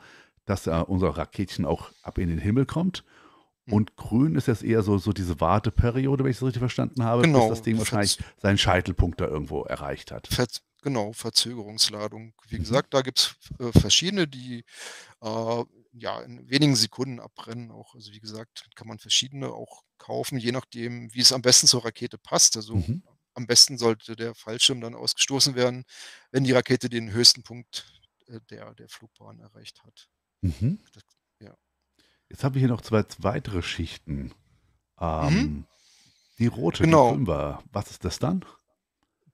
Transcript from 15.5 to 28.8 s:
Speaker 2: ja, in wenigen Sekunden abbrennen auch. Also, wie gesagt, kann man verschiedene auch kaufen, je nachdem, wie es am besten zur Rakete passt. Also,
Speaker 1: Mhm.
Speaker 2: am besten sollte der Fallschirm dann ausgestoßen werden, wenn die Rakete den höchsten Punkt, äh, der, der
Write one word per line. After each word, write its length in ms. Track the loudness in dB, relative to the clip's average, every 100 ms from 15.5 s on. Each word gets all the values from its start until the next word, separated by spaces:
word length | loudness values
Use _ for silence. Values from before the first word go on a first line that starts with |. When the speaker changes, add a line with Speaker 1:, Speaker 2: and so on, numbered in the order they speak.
| -4 -6 _ _
Speaker 2:
ja, 280 | -14 -10 -8
in 280 | -10 -18 -2
wenigen 260 | 2 4 4
Sekunden 440 | 0 -2 -8 -8
abbrennen 520 | -16 -18 -14 -12 -14
auch. 240 | -18 -20 -20
Also, 160 | -20
wie 60 | -20
gesagt, 480 | -16 -14 -16 -18 -20 -20
kann 120 | -16
man 120 | -12
verschiedene 500 | -2 0 0 -6 -8
auch 300 | -8 -14 -20 _ _
kaufen, 400 | -10 -6 -4 -4
je 120 | -2
nachdem, 640 | -2 -4 -10 -10 -10 -10
wie 80 | 2
es 120 | 4
am 80 | 4
besten 260 | 6 6 8
zur 180 | 4 2
Rakete 320 | -8 -10 -10
passt. 400 | -2 4 4 2
Also, 220 | -4 -4
Speaker 1:
Mhm. 220 | -2 -4 -8 _ _ -10
Speaker 2:
am 120 | 2
besten 300 | 6 6 4
sollte 380 | 0 0 -4 -10
der 200 | -12 -12
Fallschirm 460 | -10 0 0 0
dann 140 | -8 -8
ausgestoßen 600 | -4 -2 0 2 0 2
werden, 300 | 0 -2 -12 -18 -20 -20 _
wenn 120 | 0
die 100 | 4
Rakete 360 | 4 4 0 0
den 220 | -4 -4
höchsten 320 | 4 6 4
Punkt, 580 | 0 -20 -16 -16 -16 _ _ _ _
äh, 140 | -20 -18
der, 260 | -20 -20
der 140 | -20